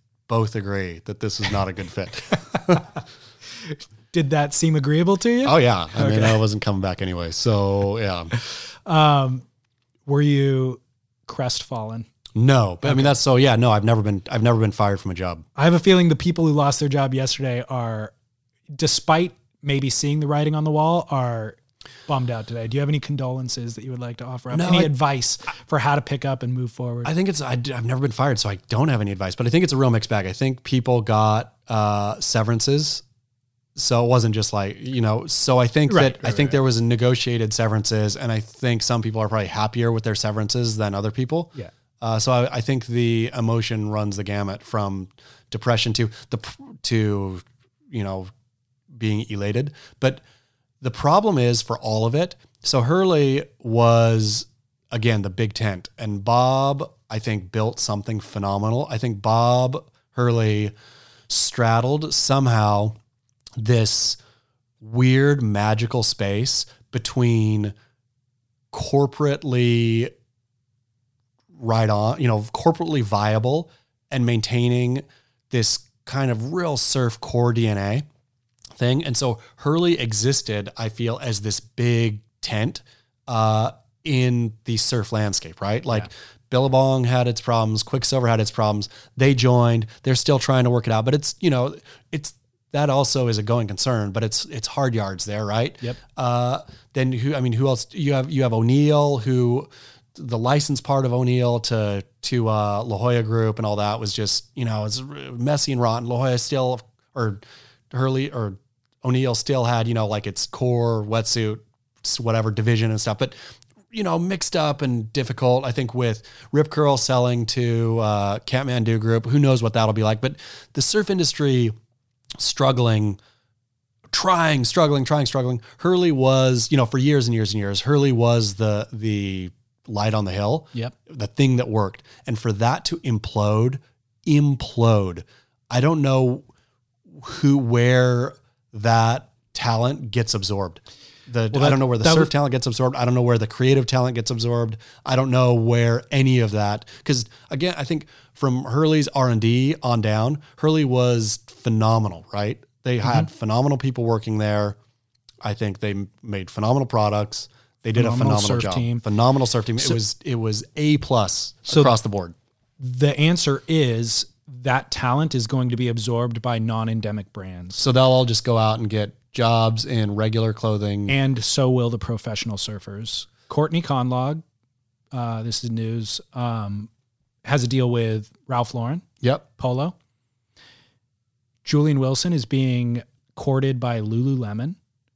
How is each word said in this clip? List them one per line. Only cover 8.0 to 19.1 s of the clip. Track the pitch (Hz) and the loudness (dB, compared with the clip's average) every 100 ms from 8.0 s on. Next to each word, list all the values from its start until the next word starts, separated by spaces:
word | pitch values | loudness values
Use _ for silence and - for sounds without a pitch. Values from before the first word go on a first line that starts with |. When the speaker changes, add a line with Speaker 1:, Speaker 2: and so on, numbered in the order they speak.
| 101 87 82 117 - - - - - | -4 -4 -4 -6 -6 -14 -16 -14 0
Speaker 2:
Um, | 156 151 143 131 127 - _ _ _ _ _ - | 4 6 4 2 -4 -8 _ _ _ _ _ -2
were | 143 | 2
you | 147 143 139 131 131 123 _ _ _ _ - | 4 4 2 0 -2 -6 _ _ _ _ -12
crestfallen? | - 123 - - 120 110 113 110 _ - | -6 -4 -6 -8 -8 -8 -10 -14 _ -6
Speaker 1:
No, | 107 127 135 104 87 | 2 6 6 4 0
but | 139 | 0
I | |
mean, | 135 | 4
Speaker 2:
Okay. | 139 | 4
Speaker 1:
that's | 139 | 4
so, | 143 127 | 4 6
yeah, | 135 110 | 6 6
no, | 123 | 4
I've | 107 | 4
never | 107 113 | 4 2
been, | 104 101 - | 2 -2 -2
I've | 120 | 0
never | 117 113 | 4 4
been | 107 | 2
fired | - 101 98 | 2 0 0
from | 95 | -4
a | |
job. | 90 92 82 - | -6 -6 -8 -10
Speaker 2:
I | - | 0
have | 156 | 2
a | 170 | 4
feeling | 196 185 175 | 6 6 6
the | 147 | 2
people | 175 170 160 | 0 2 2
who | |
lost | 147 143 143 | 2 2 0
their | 147 | 0
job | 139 135 | 0 0
yesterday | 131 131 - 131 123 123 | -2 -2 -2 -4 -4 -4
are, | 127 117 110 110 _ _ _ _ _ - | -6 -4 -6 -10 _ _ _ _ _ -16
despite | 143 160 - - | -4 -2 0 2